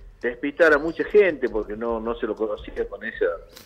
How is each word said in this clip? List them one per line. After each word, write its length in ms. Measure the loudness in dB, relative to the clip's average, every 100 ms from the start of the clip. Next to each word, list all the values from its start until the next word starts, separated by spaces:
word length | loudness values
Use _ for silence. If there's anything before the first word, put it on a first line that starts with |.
| -20 -8
despistar 540 | -6 -4 -4 4 6
a 40 | 6
mucha 260 | 2 -4 4
gente 420 | 6 6 2 -2
porque 300 | -2 -4 -6
no, 240 | -4 -4
no 120 | -4 -4
se 100 | -4
lo 80 | -2
conocía 500 | -4 -4 -8 -8 -8
con 120 | -8 -12
esa. 200 | -2 -2 -2 -10 -20